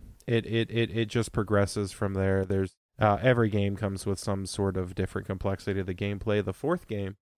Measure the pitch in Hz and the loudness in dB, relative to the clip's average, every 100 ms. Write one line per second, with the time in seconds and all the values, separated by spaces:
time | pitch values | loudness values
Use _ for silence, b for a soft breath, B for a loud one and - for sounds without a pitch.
0 | - - - 117 - 113 98 113 113 110 | -14 -12 0 0 2 0 0 0 0 0
1 | 110 120 110 - 98 101 101 107 98 - | 0 0 0 -2 2 4 2 0 -4 -2
2 | 101 98 95 95 95 95 95 _ _ - | -2 0 2 2 2 0 0 _ _ 2
3 | 107 101 127 120 110 104 101 98 101 95 | 2 4 4 4 4 2 0 0 -4 -2
4 | 101 95 - 98 95 - 98 92 90 - | -4 -2 -2 -2 -4 -2 -2 0 -4 -4
5 | 92 98 - 95 101 98 - 95 92 90 | -4 -4 -6 -4 -4 -4 -2 -2 -2 -4
6 | 101 101 110 104 98 - 143 175 - 104 | -4 -4 0 0 0 -4 -2 -2 -4 -6
7 | 98 95 _ | -6 -8 _